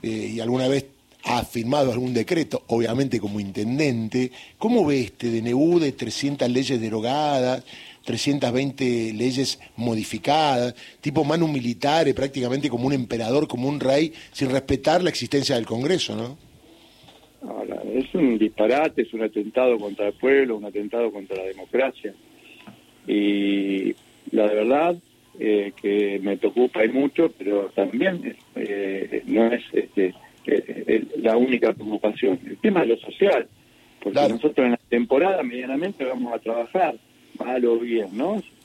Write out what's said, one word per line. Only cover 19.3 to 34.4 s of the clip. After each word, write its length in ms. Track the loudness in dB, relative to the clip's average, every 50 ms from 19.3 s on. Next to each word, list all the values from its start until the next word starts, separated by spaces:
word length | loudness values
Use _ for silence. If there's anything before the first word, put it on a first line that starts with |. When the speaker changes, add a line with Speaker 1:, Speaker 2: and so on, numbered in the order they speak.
| -2 -4 -6 -2 0 2 4 4 2 2
Speaker 2:
contra 280 | -2 -6 -4 -2 -2
el 60 | -2 -2
pueblo, 440 | 0 2 4 4 4 4 2 -2
un 80 | -6 -6
atentado 460 | -6 -6 -6 -6 -4 -2 -2 -2 -2
contra 240 | -2 -6 -10 -8 -8
la 80 | -6 -6
democracia. 680 | -8 -10 -10 -12 -4 0 0 0 0 -2 -8 -12 -14 -14 -14 -20 _ -20 -20 -20 -20 -20 -20 -20 -20 -20 -20 _ _ _ _ -6
Y 880 | -2 0 2 2 2 2 2 2 0 0 0 0 -2 -2 0 -2 -2 -4 -4 -14 -20 _ _ _ -2
la 140 | 2 2 2
verdad, 500 | 4 2 2 2 2 2 2 2 0 0 -4 _ _ _ _ _ _ _ -4
eh, 320 | 0 2 2 2 0 -2 -8 -4
que 380 | -2 0 2 2 2 0 -2 -2
me 160 | -2 -2 -2
preocupa 480 | 0 -2 0 4 4 2 2 4 2 2
y 40 | 2
mucho, 420 | 4 2 0 2 2 2 2 2 0
pero 340 | -4 -4 0 0 0 -2 -2 0
también, 640 | 0 0 0 0 0 0 0 0 -2 -8 -10 -12 -12 -20 _ _
eh, 680 | -8 -6 -4 -4 -4 -4 -4 -4 -4 -6 -4 -6 -6 -4
no 260 | 0 2 4 4 4
es, 120 | 2 -2 -4 -2 -2
este, 400 | -2 -2 0 0 0 0 0 0 -6 -20 -20 _ -12 -2
eh, 380 | 0 0 0 0 -4 -10 -8 0
el, 360 | 0 0 0 0 -2 -6 -2 0
la 140 | 2 4
única 360 | 4 4 4 2 2 2 0 0
preocupación. 680 | -2 -6 -6 -4 -2 -2 -2 0 0 0 0 0 0 -4
El 120 | -12 -12
tema 260 | 0 0 2 4 4 4
es 60 | 2
lo 80 | 2
social, 500 | 0 -2 -16 -2 2 2 4 4 2 0 -4 _ _ _ _ _ _ _ _ _ _
porque 200 | -8 -2 0 2
Speaker 1:
Claro. 160 | 2 2 2
Speaker 2:
nosotros 300 | 2